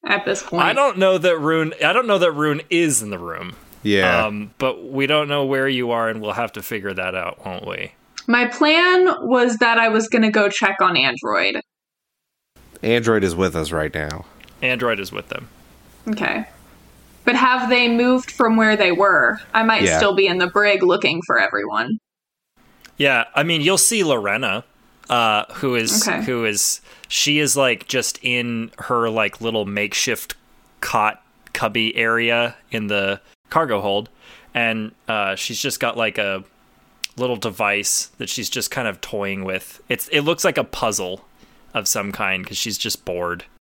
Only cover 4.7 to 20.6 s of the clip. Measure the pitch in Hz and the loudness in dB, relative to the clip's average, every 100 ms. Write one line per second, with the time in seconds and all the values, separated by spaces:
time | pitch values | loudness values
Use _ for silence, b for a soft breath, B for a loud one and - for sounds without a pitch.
4.7 | 101 87 135 139 151 147 143 135 135 135 | -2 -6 -2 2 2 2 0 0 0 0
5.7 | 131 123 117 113 110 107 101 113 - 95 | 0 0 0 0 -2 -4 -4 -4 -6 -8
6.7 | 113 98 92 92 92 87 87 - 90 98 | -6 -6 -4 -4 -4 -6 -10 -10 -10 -10
7.7 | 95 95 _ _ - - 240 240 - 302 | -10 -10 _ _ -16 -2 0 0 0 2
8.7 | 320 349 370 370 - - 254 247 220 240 | 4 4 4 4 2 0 2 2 2 2
9.7 | 226 226 220 220 240 220 214 202 202 196 | 4 4 2 2 2 2 4 2 2 0
10.7 | 202 185 170 131 120 - 101 95 - - | 2 2 2 0 -2 -2 0 0 -2 -10
11.7 | _ _ _ _ _ _ _ _ _ - | _ _ _ _ _ _ _ _ _ -20
12.7 | - 110 120 117 110 95 85 92 80 78 | -8 0 2 4 2 2 2 0 0 -2
13.7 | 80 76 78 76 - - - - - 127 | -2 -2 -4 -6 -8 -14 -20 -20 -6 -4
14.7 | 127 120 107 95 104 - - 113 - - | 0 0 -2 -4 -10 -10 -12 -12 -20 -20
15.7 | - - - - 214 190 - 220 - - | -20 -20 -16 -8 -4 -2 -2 -6 -16 -20
16.7 | - - - - - - 247 240 254 240 | -20 -20 -20 -20 -4 0 2 4 2 2
17.7 | 247 240 233 247 254 - - 240 220 220 | 4 4 4 4 2 0 0 2 4 4
18.7 | 214 190 175 196 170 120 214 - 220 226 | 4 4 4 4 4 4 0 -4 -2 2
19.7 | 220 190 165 208 190 190 180 175 202 | 2 4 4 2 4 2 2 0 2